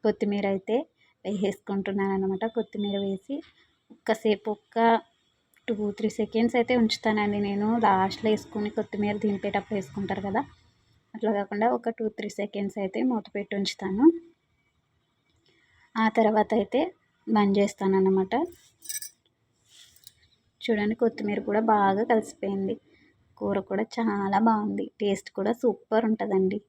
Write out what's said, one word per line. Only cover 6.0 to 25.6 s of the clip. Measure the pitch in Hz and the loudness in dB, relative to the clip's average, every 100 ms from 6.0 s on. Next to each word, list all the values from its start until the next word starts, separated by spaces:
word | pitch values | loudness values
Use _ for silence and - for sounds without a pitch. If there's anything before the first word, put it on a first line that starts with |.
| 214 - | -4 -2
సెకండ్స్ | 208 220 233 247 | -2 0 2 2
అయితే | 233 247 | 2 2
ఉంచుతానండి | 220 - 220 214 208 208 202 | 2 0 0 0 0 0 -2
నేను. | 202 214 233 214 | -2 0 2 4
లాస్ట్లో | 190 190 - 220 | 4 2 0 0
వేసుకొని | 208 - 214 208 220 | 0 -2 -6 -4 -4
కొత్తిమీర | 208 202 208 208 | -6 -2 -2 0
దింపేటప్పుడు | 214 196 202 196 - 208 | -2 -2 -2 -4 -4 -6
వేసుకుంటారు | 185 - 185 196 196 | -6 -8 -6 -4 -2
కదా, | 214 285 _ _ _ _ _ _ | -4 -4 _ _ _ _ _ _
అట్లా | 220 214 202 | -4 -2 -2
కాకుండా | 196 202 233 247 | -4 0 0 0
ఒక | 233 226 | -4 -4
టూ | 220 - | -6 -6
త్రీ | 208 - | -10 -6
సెకండ్స్ | 202 202 202 208 | -6 -4 -6 -4
అయితే | 190 208 254 | -6 -2 0
మూత | 226 - | -2 -4
పెట్టి | 202 202 202 | -10 -6 -4
ఉంచుతాను. | 190 - 190 190 311 339 - _ _ _ _ _ _ _ _ _ _ _ _ _ _ _ _ | -4 -4 -6 6 4 4 -14 _ _ _ _ _ _ _ _ _ _ _ _ _ _ _ _
ఆ | 226 220 226 | -2 0 4
తర్వాత | 220 214 208 - | 4 4 2 0
అయితే | 202 254 359 _ _ _ - | 0 -2 -2 _ _ _ 0
బంద్ | 220 202 196 | 2 4 4
చేస్తాను | 202 - 196 190 | 0 0 0 2
అన్నమాట. | 190 190 190 185 349 - _ _ - - - _ _ _ _ _ _ - - _ - _ _ _ _ _ | 4 2 0 -2 -4 -10 _ _ -14 -14 -14 _ _ _ _ _ _ -20 -20 _ -20 _ _ _ _ _
చూడండి, | - 214 208 226 | -2 0 0 0
కొత్తిమీర | 233 - 208 208 202 | 0 0 -4 -4 0
కూడా | 208 226 | 0 4
బాగా | 214 196 196 240 | 4 4 2 2
కలిసిపోయింది, | 226 220 - 196 196 190 - _ _ _ _ _ _ | 2 0 -8 -6 -4 -4 -6 _ _ _ _ _ _
కూర | 208 196 190 | -4 -4 -2
కూడా | 196 226 | -4 -4
చాలా | - 226 202 196 196 226 | -2 -2 0 0 2 4
బాగుంది, | 214 208 202 - _ | 2 -2 -4 -8 _
టేస్ట్ | 208 196 - - | -2 -2 -4 -4
కూడా | 196 233 | -2 0